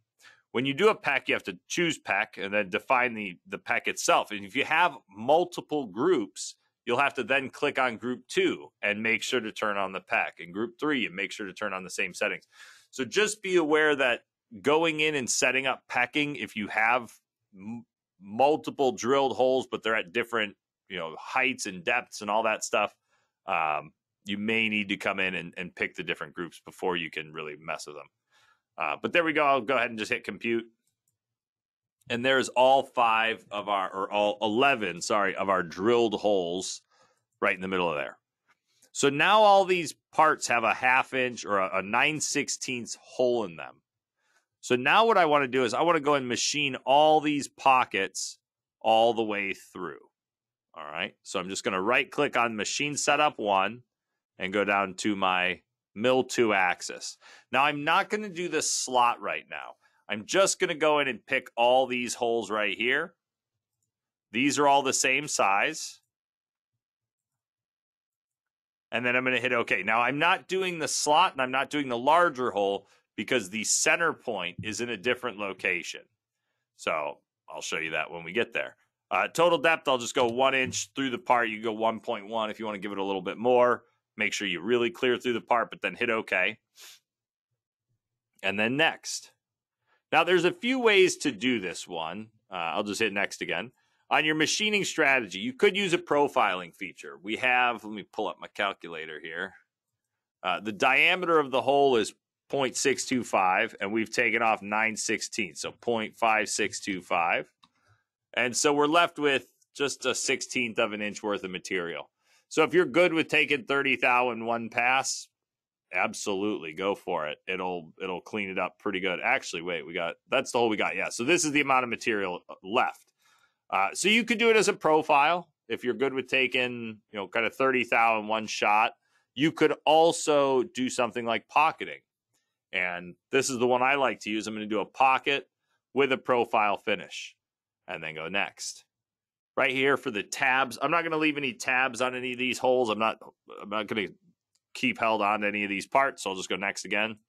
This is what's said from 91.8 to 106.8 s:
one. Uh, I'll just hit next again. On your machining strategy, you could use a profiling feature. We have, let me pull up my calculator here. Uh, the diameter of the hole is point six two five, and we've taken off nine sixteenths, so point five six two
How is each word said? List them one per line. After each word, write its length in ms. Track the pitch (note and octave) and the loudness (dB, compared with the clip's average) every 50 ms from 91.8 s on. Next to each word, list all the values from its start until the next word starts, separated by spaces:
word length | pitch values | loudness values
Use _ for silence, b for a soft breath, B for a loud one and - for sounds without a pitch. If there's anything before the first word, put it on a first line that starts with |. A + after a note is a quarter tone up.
| - | -10
one. 440 | F#2 F2 E2 D#2+ D#2+ F2+ G#2+ A2 A#2 _ _ _ _ | -8 -6 -6 -6 -6 -8 -10 -12 -16 _ _ _ _
Uh, 60 | F#2+ | -8
I'll 280 | F2+ E2 E2 D#2+ G2+ G#2 | -6 -4 -2 -2 -2 -4
just 180 | G#2 F#2+ G2+ | -4 -2 -2
hit 100 | A2+ G#2 | -2 0
next 300 | G2 G2+ F#2+ - - - | 0 -2 -2 -2 -4 -8
again. 300 | F2+ E2 - - A2 B2 _ _ _ _ _ _ _ - | -6 -4 -4 -6 -6 -8 _ _ _ _ _ _ _ 0
On 140 | A#2+ C#3+ D#3 | 0 2 2
your 120 | D#3 D#3 | 2 2
machining 500 | D#3 D3+ - - - G#3+ G#3+ G#3+ G3+ F3 | 2 2 0 0 -2 -2 0 0 0 -2
strategy, 540 | - - E3 D3+ C#3 C3+ B2+ A2+ F2+ F2+ F#2+ | -2 0 2 2 4 4 2 0 -4 -8 -8
you 120 | G#2+ B2+ | -8 -8
could 240 | B2+ - G#3 G#3 F3+ | -2 2 2 2 4
use 180 | G3+ G3+ F3 - | 2 0 0 0
a 40 | |
profiling 760 | F3 - - D3 D3 C#3+ C3 - B2+ A2+ G2+ F#2 F#2 F2 E2 _ | -2 0 0 2 2 2 2 2 2 2 2 2 -2 -6 -10 _
feature. 440 | - G2 E2+ D#2 - - D2 C#2+ C#2+ | -14 -14 -14 -14 -16 -18 -18 -18 -14
We 140 | F2 G#2 G#2+ | -8 -6 -6
have, 460 | F#2+ B2+ B2+ B2 B2+ B2 A#2+ A#2 G2+ A2 | -2 0 2 2 4 2 2 0 -4 -8
let 100 | G#2 A2 | -12 -12
me 100 | G2+ F2 | -12 -14
pull 240 | _ - - G#2 | _ -6 -4 -4
up 100 | F2+ - _ | -4 -6 _
my 80 | E2+ | -14
calculator 720 | - - - G#2 G2 G2 _ - E2+ E2 D#2 D#2+ D#2+ D#2 D2+ | -16 -6 -2 -2 -2 -2 _ -12 -12 -12 -10 -10 -12 -12 -14
here. 340 | D#2+ E2 D#2+ F2 F#2+ F#2+ - - _ _ _ _ _ _ _ _ _ _ _ _ _ _ _ _ | -14 -12 -8 -8 -8 -8 -10 -18 _ _ _ _ _ _ _ _ _ _ _ _ _ _ _ _
Uh, 200 | - F#2 F2 E2 | -4 -2 -2 -2
the 100 | G2 A2 | -4 -8
diameter 640 | G#2 F2+ C#3+ C3 C3 C#3+ D#3 E3 F3+ F#3 F3+ E3+ E3 | -4 0 2 4 4 4 4 4 2 0 0 2 2
of 140 | D#3 C#3+ C3 | 2 2 2
the 100 | C3+ B2 | 0 0
hole 360 | A2+ C3 C#3+ C#3 C#3 C3+ B2+ | 2 2 4 4 4 4 4
is 160 | A2 G2 - - _ _ _ _ _ _ - | 4 2 0 -6 _ _ _ _ _ _ -6
point 280 | - C#3 C3+ A#2 - | -4 -2 -2 -2 -2
six 260 | - - C#3 B2+ - - | 0 0 0 0 0 -2
two 220 | - C3+ B2 G#2 | -2 -2 -4 -2
five, 500 | - - G#2 F#2 F#2 F#2 G2+ A2+ G#2+ - - | 0 0 2 2 4 2 2 0 -2 -4 -8
and 100 | F#2+ G2 | -6 -4
we've 200 | A2 A2+ G#2+ - | -2 -2 -4 -2
taken 300 | - B2 A#2+ A#2 G#2+ A#2 | -2 0 0 2 2 2
off 200 | A#2 A2+ G#2+ G2 | 2 2 0 0
nine 340 | G2 G#2 G#2+ G#2+ A2 A2+ G#2+ | -2 -4 -2 0 0 -2 -2
sixteenths, 680 | - - - G#2+ - - - - - G2+ E2 D2 - | -4 -4 -4 -4 -4 -4 -8 -6 -6 -6 -6 -8 -10
so 100 | - E2 | -10 -12
point 440 | - _ - A#2+ A#2 A2 A2 D#2+ - | -12 _ -4 -4 -2 -2 -4 -6 -4
five 320 | - A#2 A2+ A2 G#2+ G#2 | -2 0 2 2 2 0
six 320 | F#2 - - G#2+ F#2+ - | -2 -2 -2 -2 -2 -4
two 220 | - | -8